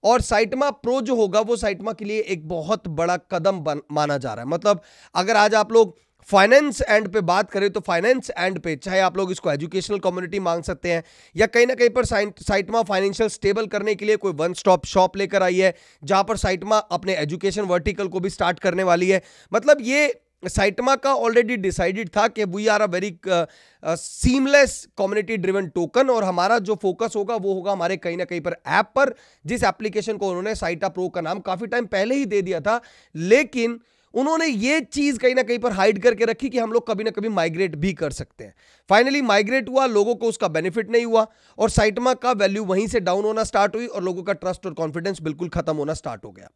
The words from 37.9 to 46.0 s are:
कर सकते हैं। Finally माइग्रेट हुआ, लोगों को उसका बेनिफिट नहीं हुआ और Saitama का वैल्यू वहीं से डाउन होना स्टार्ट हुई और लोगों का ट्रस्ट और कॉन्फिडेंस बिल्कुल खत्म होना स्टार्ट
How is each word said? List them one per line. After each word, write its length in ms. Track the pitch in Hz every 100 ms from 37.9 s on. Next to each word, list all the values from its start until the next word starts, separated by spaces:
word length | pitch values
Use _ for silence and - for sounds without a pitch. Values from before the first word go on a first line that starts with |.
कर 180 | 165 156
सकते 340 | 131 139 _
हैं। 100 | 107 _ _ _ _
Finally 300 | 202 254 285
माइग्रेट 460 | 247 202 214 262 226
हुआ, 180 | 254 262
लोगों 280 | 214 202
को 140 | 220 226
उसका 200 | - 190
बेनिफिट 420 | 156 185 175 202
नहीं 160 | 233 233
हुआ 200 | 226 220 _ _ -
और 120 | 214
Saitama 460 | - 214 208 254 254
का 100 | 247
वैल्यू 320 | 233 196 202
वहीं 220 | 208 190 214
से 140 | 240
डाउन 240 | 180 185
होना 200 | 214 220
स्टार्ट 320 | 220 208 202 220
हुई 100 | 240
और 160 | 202
लोगों 200 | 185 180
का 100 | 185
ट्रस्ट 340 | 185 185 180 190
और 80 |
कॉन्फिडेंस 460 | 156 160 156 180 170
बिल्कुल 280 | 156 147 175
खत्म 280 | 170 160 156
होना 180 | 147
स्टार्ट 300 | 156